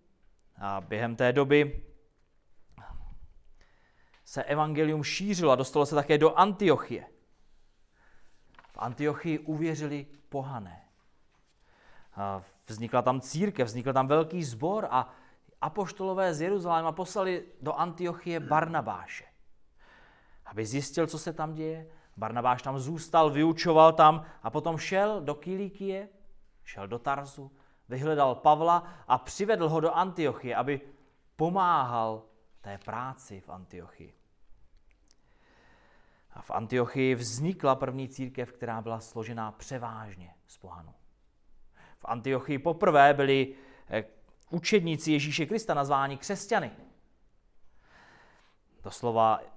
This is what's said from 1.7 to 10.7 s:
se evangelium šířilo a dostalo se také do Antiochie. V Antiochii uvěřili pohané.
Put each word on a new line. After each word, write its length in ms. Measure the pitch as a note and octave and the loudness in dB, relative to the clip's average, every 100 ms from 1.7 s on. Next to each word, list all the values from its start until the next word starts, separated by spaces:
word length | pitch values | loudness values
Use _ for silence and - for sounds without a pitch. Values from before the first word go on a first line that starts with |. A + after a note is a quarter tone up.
| - - - _ _ _ _ _ - - - - - - - - - - - _ _ _ _ _ _ - | -2 -10 -18 _ _ _ _ _ -20 -20 -20 -14 -12 -12 -14 -18 -20 -20 -20 _ _ _ _ _ _ -14
se 180 | - | -8
evangelium 600 | - D3 D3+ D3+ D#3 D#3 | -2 0 0 2 2 0
šířilo 480 | C#3+ - G3 F#3 D#3 | -2 -4 -2 2 4
a 40 | B2+ | 4
dostalo 300 | C3 D3+ C#3+ | 4 2 2
se 100 | D3+ | 2
také 220 | C#3+ D3+ | 4 6
do 160 | D#3 | 6
Antiochie. 720 | D#3 G3 F#3+ G3 C3 - A#2 - _ _ _ _ - _ _ _ _ _ - - - _ - - | 6 4 4 4 4 2 -10 -12 _ _ _ _ -20 _ _ _ _ _ -20 -20 -20 _ -20 -20
V 60 | - | -10
Antiochii 640 | A#2+ B2 D3 D3 E3+ D3+ | -8 -4 -2 -2 -4 -4
uvěřili 680 | D#3 D#3 E3 D3+ D3+ C#3+ C#3 - - | -4 -4 -2 -2 -4 -6 -10 -18 -10
pohané. 520 | C#3 C3+ B2+ F#2+ | -8 -6 -8 -12